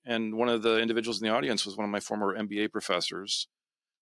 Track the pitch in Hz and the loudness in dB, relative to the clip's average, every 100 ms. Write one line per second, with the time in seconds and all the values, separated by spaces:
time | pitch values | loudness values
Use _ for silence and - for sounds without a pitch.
0 | 127 117 110 110 120 117 110 113 113 117 | -4 -2 -2 0 2 4 4 4 4 2
1 | 113 104 110 117 143 107 104 98 104 101 | 0 -2 0 2 2 -2 -2 -4 -2 -2
2 | - 107 101 98 107 104 107 110 - 87 | -4 -2 0 0 -4 -2 -2 -2 -2 0
3 | 85 87 101 - - _ _ _ _ _ | 0 -6 -4 -4 -4 _ _ _ _ _